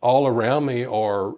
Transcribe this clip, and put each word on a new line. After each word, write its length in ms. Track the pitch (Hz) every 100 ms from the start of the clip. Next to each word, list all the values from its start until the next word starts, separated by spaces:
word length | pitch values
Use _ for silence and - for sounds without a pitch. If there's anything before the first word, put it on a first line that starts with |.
all 260 | 123 131 147
around 400 | 117 113 143 143
me 180 | 120
are 500 | 123 107 107 101 98